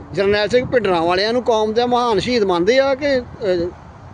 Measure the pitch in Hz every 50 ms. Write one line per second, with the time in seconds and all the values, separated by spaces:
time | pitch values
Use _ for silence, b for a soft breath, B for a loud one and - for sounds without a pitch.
0 | - - 143 175 196 196 208 208 208 202 226 247 254 - 269 247 202 196 180 165
1 | 165 170 180 185 202 220 233 254 226 247 226 220 214 220 214 233 240 247 247 240
2 | 247 240 220 185 - 233 247 233 202 190 175 170 170 202 254 262 269 277 269 262
3 | 302 285 269 254 240 - - - 233 190 180 170 170 180 175 - - - - -
4 | - -